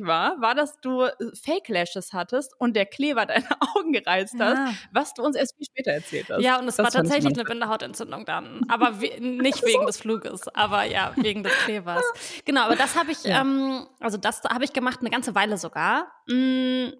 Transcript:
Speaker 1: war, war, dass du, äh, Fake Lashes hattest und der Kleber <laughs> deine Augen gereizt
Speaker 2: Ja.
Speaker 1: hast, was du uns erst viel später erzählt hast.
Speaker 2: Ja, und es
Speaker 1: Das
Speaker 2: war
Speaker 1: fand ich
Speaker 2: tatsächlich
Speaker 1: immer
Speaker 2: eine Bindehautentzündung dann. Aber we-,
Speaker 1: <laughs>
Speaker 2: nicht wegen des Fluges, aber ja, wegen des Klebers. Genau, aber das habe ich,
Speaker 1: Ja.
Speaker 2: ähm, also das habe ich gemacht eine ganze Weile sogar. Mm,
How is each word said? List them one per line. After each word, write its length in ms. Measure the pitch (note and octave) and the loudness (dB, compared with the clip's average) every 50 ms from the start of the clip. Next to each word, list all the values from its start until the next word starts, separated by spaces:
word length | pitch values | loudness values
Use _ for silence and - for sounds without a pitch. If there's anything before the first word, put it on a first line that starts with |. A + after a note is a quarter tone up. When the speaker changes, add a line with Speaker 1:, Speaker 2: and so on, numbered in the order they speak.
| G#3 | -2
Speaker 1:
war, 340 | E3+ E3 E3 F#3 C4 F#4 D4+ | 0 2 2 2 2 0 0
war, 160 | A#3 A3+ B3 | 0 2 2
dass 240 | C#4+ D4 C#4+ - - | 2 0 -2 -4 -6
du, 220 | - B3+ B3+ B3+ | -6 -2 0 2
äh, 100 | B3+ B3 - - A#3 A#3 - - - | 2 0 0 -2 -6 -8 -8 -8 -4
Fake 240 | - D#4+ G4 - - | -2 -2 -2 -2 -2
Lashes 460 | G#3+ F3 F3 F3 - G3 F3 - - | -2 0 0 -2 -4 -8 -8 -6 -6
hattest 400 | F#3 F3 - B3 C4 C4+ - - - | -6 -4 -2 -2 -2 -4 -4 -6 -2
und 200 | A#3+ A#3+ G#3+ A3 | 0 2 2 2
der 80 | G3 | 0
Kleber 400 | G3+ - - C#4 D4+ C#4+ A3+ G#3 | 0 -2 -2 0 0 2 2 0
<laughs> 0 | |
deine 240 | - - A#3 - - - - D4 - G#4+ | 2 2 0 0 0 -2 0 0 0 0
Augen 160 | G#4 F4 D#4+ | 0 0 2
gereizt 440 | C#4 G#3 - - F3+ F#3+ G3 G#3+ - A#3+ | 0 0 2 2 2 2 0 0 -2 0
Speaker 2:
Ja. 280 | A3+ G#3+ B3+ C4+ C#4 B3+ | 2 2 4 2 2 0
Speaker 1:
hast, 80 | G#3 - - - - | -2 -6 -8 -4 -2
was 200 | A#3+ D4 - - | -2 -2 -2 -2
du 100 | - - | -2 0
uns 120 | D4+ C#4 | 0 2
erst 220 | C4 C#4 - - - | 2 0 -2 -4 -8
viel 80 | D4 | -14
später 260 | - _ C4 - G3+ | -10 _ -6 -2 -2
erzählt 380 | D3 D3+ D#3+ - D#3 D3 - - | -2 -2 -4 -6 -6 -6 -4 -2
hast. 120 | - - | 0 2
Speaker 2:
Ja, 160 | B3 B3+ B3+ B3+ | 2 4 2 2
und 120 | B3 B3 | 0 0
es 80 | - - | 2 2
Speaker 1:
Das 80 | A3 | 2
Speaker 2:
war 60 | A#3+ - | 4 4
Speaker 1:
fand 100 | C4 - C4+ | 4 4 4
ich 40 | |
Speaker 2:
tatsächlich 220 | C#4+ D4 D4 C#4 C4+ | 4 4 4 2 2
Speaker 1:
immer 80 | A#3+ | 0
Speaker 2:
eine 80 | A#3 A#3 | -2 -4
Bindehautentzündung 640 | A#3 A#3 A#3 G#3+ A3 - - - G3+ - - - - - G#3+ | -4 -4 -2 -2 -2 -4 -4 -8 -10 -10 -10 -10 -10 -10 -8
dann. 360 | - D#3+ G3 - A#3 - - B3 C4 | -6 -6 -6 -8 -8 -6 -4 -2 0
Aber 320 | A#3 - - A#3+ G#3+ G3 | 2 4 4 4 4 2
we-, 180 | A#3+ - - - | -4 -4 -4 -4
Speaker 1:
<laughs> 0 | |
Speaker 2:
nicht 460 | A#3 B3+ B3+ B3 B3+ C4+ C4+ - B3 | -6 -4 -2 2 2 2 2 4 4
wegen 220 | A#3 A3 G3+ - G3+ | 4 4 4 4 2
des 100 | G3+ - | -2 -2
Fluges, 480 | - G#3+ A3 G#3+ - - - F3+ - - | -2 -2 -2 -2 -4 -6 -10 -10 -10 -6
aber 340 | - - G#3 G#3 G3+ G3+ G#3 | 0 0 0 2 2 0 0
ja, 300 | A3 - F#3+ F#3+ - - | 0 0 -2 -2 0 0
wegen 260 | C#4+ A3+ G#3+ G3+ G#3+ | 0 0 0 0 -2
des 100 | F#3+ G3 - - - | -2 0 0 0 0
Klebers. 380 | - G#3+ G#3 F3 F3 F3 - B4 A#4+ A#4 - - - - - - | 0 -2 -4 -4 -4 -2 0 0 -2 -2 -6 -10 -12 -12 -8 -2
Genau, 160 | - C#4+ C4 A3+ | 0 2 2 4
aber 100 | A3 A#3 | 4 4
das 200 | - C4 B3+ - | 4 2 2 2
habe 160 | E4 E4 D4 | 0 0 0
ich, 120 | D#4 - - | -2 -4 -2
Speaker 1:
Ja. 180 | G3+ F#3 C4 | 0 2 2
Speaker 2:
ähm, 460 | C4+ C4+ C4+ C4+ C4+ C4+ C4 C4 - - _ _ | 2 2 2 0 0 -2 -4 -6 -8 -12 _ _
also 180 | - A#3 G3+ G#3 | -4 -4 -2 -2
das 260 | F#3 G#3 A#3 - - | -2 -2 -2 -2 -2
habe 200 | - A3+ A#3+ C4 | -2 -2 0 -2
ich 60 | B3+ | -2
gemacht 280 | - C4+ B3+ B3+ A#3+ - | -2 -2 -2 -2 -2 -2
eine 80 | B3 A3 | -4 -4
ganze 240 | A3 B3+ A#3+ B3+ F#3 | -2 -2 -2 -2 0
Weile 240 | G3 G3+ G#3+ G#3+ F3+ | 2 2 2 0 -2
sogar. 540 | - E3 - D3+ D#3+ F#3+ A#3 C#4+ F4+ - - _ _ - | -4 -6 -4 -2 0 2 2 0 -2 -4 -10 _ _ -2
Mm, 600 | A#3+ B3+ C4 C4 C4 C4 B3+ B3+ B3+ B3+ B3+ A#3+ - - | 0 2 2 2 2 2 2 0 0 0 -2 -4 -6 -10